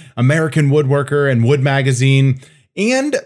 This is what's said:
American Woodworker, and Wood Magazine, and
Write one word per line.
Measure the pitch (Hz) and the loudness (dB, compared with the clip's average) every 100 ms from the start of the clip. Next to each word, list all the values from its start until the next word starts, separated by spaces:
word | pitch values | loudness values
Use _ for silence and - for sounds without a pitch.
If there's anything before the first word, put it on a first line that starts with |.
| - - | -14 -2
American | 127 160 160 156 143 | 0 0 0 0 0
Woodworker, | 151 135 143 131 143 139 | 0 0 -2 -2 -2 0
and | 120 | 0
Wood | 117 143 | 2 2
Magazine, | 139 135 135 120 135 135 135 131 - _ _ | 0 0 0 0 2 2 2 -2 -10 _ _
and | - 214 262 294 - | -6 -2 -2 -2 -6